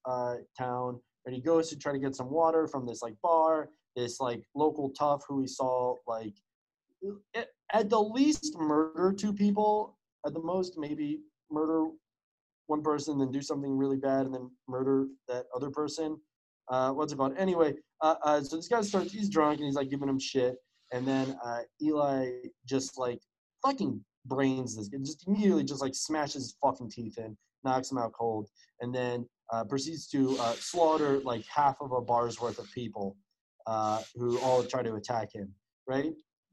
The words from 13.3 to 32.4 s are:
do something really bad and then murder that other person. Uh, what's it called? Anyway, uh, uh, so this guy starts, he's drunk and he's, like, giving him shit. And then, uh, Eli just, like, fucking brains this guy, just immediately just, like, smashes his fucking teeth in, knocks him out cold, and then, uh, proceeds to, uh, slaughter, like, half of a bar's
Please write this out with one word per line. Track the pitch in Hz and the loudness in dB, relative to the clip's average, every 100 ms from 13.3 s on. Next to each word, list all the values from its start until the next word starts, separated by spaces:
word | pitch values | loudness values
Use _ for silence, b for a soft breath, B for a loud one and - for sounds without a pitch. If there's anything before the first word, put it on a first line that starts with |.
do | 139 | -2
something | 139 143 139 135 | -4 -4 -2 0
really | 139 135 | 2 2
bad | 135 135 135 | 2 2 0
and | |
then | 131 127 - - | -4 -10 -14 -8
murder | 127 131 135 135 - - | -2 2 2 2 -4 -8
that | 123 123 | -6 -6
other | 127 143 | -6 -4
person. | 143 151 151 156 156 _ _ _ _ - | -2 -4 -4 -6 -6 _ _ _ _ -4
Uh, | 127 131 | 0 2
what's | 135 151 | 0 -2
it | 139 | 0
called? | 135 135 | 0 2
Anyway, | 190 175 156 143 - - | 2 4 4 2 -10 0
uh, | 156 160 | 2 2
uh, | 151 147 | 4 2
so | 135 160 | 2 -6
this | 165 | 0
guy | 233 | 0
starts, | 202 196 180 | 2 0 -2
he's | 214 202 | -2 0
drunk | 160 151 147 | 4 4 2
and | 147 | 0
he's, | |
like, | 139 139 | -2 -2
giving | 139 139 | -2 0
him | 135 | 0
shit. | 135 135 123 127 _ _ _ | 0 2 2 0 _ _ _
And | 123 131 | -4 0
then, | 135 131 135 | 0 0 -4
uh, | 120 120 117 - | -6 -6 -8 -4
Eli | 151 151 143 135 131 123 - - 127 | 0 2 2 2 -2 -4 -10 -16 -4
just, | 135 135 - | -2 -2 -4
like, | 123 120 - _ _ _ | -4 -4 -10 _ _ _
fucking | 269 277 156 107 - _ 127 | -2 0 -2 -4 -10 _ -4
brains | 131 135 131 123 110 | 0 2 2 -4 -8
this | 104 | -8
guy, | 139 | -6
just | 139 160 180 | -8 -6 -2
immediately | 208 202 165 | 2 4 4
just, | 135 139 | 2 -2
like, | 135 | -4
smashes | 135 - 156 143 139 | -4 -4 -2 -2 -4
his | 120 - | -8 0
fucking | - - 117 | 0 0 -4
teeth | - 113 117 | -10 -10 -10
in, | 110 107 _ _ | -10 -12 _ _
knocks | 135 131 127 | 0 0 0
him | 135 | -2
out | 117 | -4
cold, | - 117 110 104 b b - | -2 -2 -2 -6 b b -10
and | 120 | -6
then, | 127 123 123 117 _ - | -2 -2 -2 -6 _ -6
uh, | 117 | -6
proceeds | 110 135 143 156 - | -2 -4 -4 -8 -4
to, | 139 131 131 | 2 2 2
uh, | 117 | 0
slaughter, | 117 - 180 160 156 147 139 | -2 -2 4 4 6 4 2
like, | 135 117 - | 0 -4 -4
half | 151 143 131 | 0 2 2
of | 143 | -2
a | 123 | -2
bar's | 120 120 120 110 | 2 2 2 0